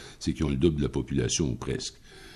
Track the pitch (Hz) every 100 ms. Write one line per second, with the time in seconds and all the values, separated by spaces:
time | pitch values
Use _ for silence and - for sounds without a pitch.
0 | - - - - 76 69 85 76 67 69
1 | - 67 60 - 73 57 - 64 - -
2 | - - -